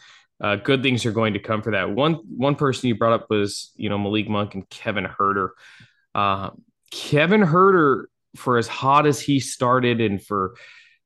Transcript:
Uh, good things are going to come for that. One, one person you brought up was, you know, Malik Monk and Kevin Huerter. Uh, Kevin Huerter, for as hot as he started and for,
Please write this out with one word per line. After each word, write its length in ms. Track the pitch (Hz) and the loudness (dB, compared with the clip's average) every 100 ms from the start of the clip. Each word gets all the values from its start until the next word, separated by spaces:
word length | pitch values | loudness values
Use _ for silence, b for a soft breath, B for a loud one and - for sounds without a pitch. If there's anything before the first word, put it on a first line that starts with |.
| b b b - | b b b -6
Uh, 140 | 104 101 | -4 -2
good 260 | 143 135 | 0 0
things 240 | 131 120 117 | 2 0 -2
are 60 | |
going 220 | 110 110 | 0 0
to 60 | 101 | -2
come 220 | - 107 | -4 -4
for 120 | 107 | -2
that. 180 | 104 92 | -2 -2
One, 220 | 104 151 160 - - | 0 0 -2 -6 -4
one 200 | 139 143 | -2 0
person 320 | 143 - 127 | 0 0 -2
you 80 | 101 | 0
brought 180 | 117 | 2
up 140 | 113 - | 0 0
was, 440 | 107 101 - - - | -2 -2 -6 -14 -10
you 140 | 107 | -4
know, 100 | 101 | -2
Malik 280 | 101 107 101 | -2 -2 -2
Monk 280 | 104 104 98 | -4 -4 -8
and 120 | - | -14
Kevin 340 | - 117 101 90 | -10 -6 -4 -6
Huerter. 440 | - 98 98 92 B B B B B B 104 | -2 0 0 -4 B B B B B B -2
Uh, 340 | 101 98 95 - _ _ _ | -2 -2 -6 -14 _ _ _
Kevin 520 | - - 147 160 214 | -14 -2 2 4 4
Huerter, 640 | 180 175 190 185 147 120 - _ _ - | 4 4 6 6 4 2 -4 _ _ -8
for 200 | 131 120 | 0 0
as 100 | 110 | 0
hot 380 | - 131 143 147 | -2 2 4 4
as 160 | 139 | 2
he 180 | - 139 | 0 -2
started 600 | - - 123 127 123 117 | -2 -2 0 2 2 2
and 220 | 110 98 | 0 -2
for, 320 | - 101 95 B B B B B | -4 -4 -4 B B B B B